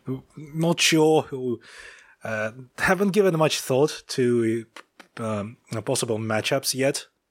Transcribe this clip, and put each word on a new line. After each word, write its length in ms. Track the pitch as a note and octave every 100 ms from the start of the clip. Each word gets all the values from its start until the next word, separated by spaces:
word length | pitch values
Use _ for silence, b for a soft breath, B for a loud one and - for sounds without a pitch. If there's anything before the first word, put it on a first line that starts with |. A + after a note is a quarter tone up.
| - C3 - -
not 460 | D3+ D#3 E3 E3
sure 400 | - D#3+ D#3 D#3
who, 380 | - C3+ B2+ A#2 B B B B B B
uh, 300 | A2+ A2 A2 B2 B2+ -
haven't 320 | - F#3 G3+
given 260 | G3+ F#3+ D#3+
much 220 | D#3 -
thought 420 | - C3 D3+ - -
to, 580 | - B2 A#2+ A2+ A2+ A2 - - _ - -
um, 400 | A2+ G#2+ G2+ B2 - A2+ G#2+
possible 320 | C3 A#2+ A2
matchups 560 | A2 G#2+ G#2+ C#3 -
yet, 320 | C3 C3+ C#3+ - _ _